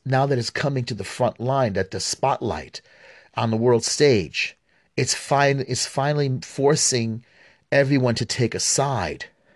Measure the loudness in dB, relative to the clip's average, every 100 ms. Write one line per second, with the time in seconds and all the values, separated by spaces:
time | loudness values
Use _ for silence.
0 | -2 0 2 0 -2 -4 -2 -2 -4 -8
1 | -10 -2 -2 0 -2 0 0 0 -2 -4
2 | -6 -2 0 0 -2 -4 -8 -16 -20 _
3 | -20 -20 _ -4 0 2 4 4 2 2
4 | 4 4 2 -4 -6 -8 _ _ _ -4
5 | -2 -4 0 2 4 2 -2 -4 -4 -2
6 | -2 0 0 -2 -6 0 2 4 2 0
7 | -2 -4 -10 _ -20 _ _ 2 4 2
8 | 2 0 -2 -2 -2 0 -2 0 0 -2
9 | -4 -6 -12 _ _